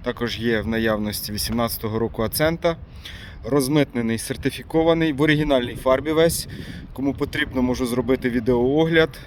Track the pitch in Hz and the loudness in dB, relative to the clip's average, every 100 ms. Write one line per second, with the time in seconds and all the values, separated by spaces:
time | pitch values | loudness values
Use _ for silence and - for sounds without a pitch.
0 | 123 120 120 98 117 113 104 113 113 107 | -6 -4 -4 -2 0 0 0 0 0 0
1 | 107 104 - 104 - 117 117 - 113 110 | -2 -4 -6 -6 -4 -2 -2 -2 -4 -2
2 | 110 - 110 - 156 165 170 165 - - | -2 -2 -4 0 0 2 -2 -2 -8 -16
3 | - - - - 110 139 127 151 139 120 | -16 -16 -16 -12 0 2 4 2 2 0
4 | 117 113 - 131 - - 127 160 165 165 | -2 -2 -4 -4 -4 -4 -2 2 4 4
5 | 160 131 151 151 151 135 123 123 131 131 | 2 2 2 4 4 2 0 -2 2 2
6 | 143 156 165 160 - - - - - - | 2 4 4 2 -6 -10 -12 -12 -14 -4
7 | 139 127 143 143 147 131 123 120 127 120 | -4 -2 -4 -2 -2 0 0 0 0 0
8 | 120 131 127 120 113 123 123 147 165 165 | 2 2 2 0 2 2 4 4 4 4
9 | 160 - | 2 0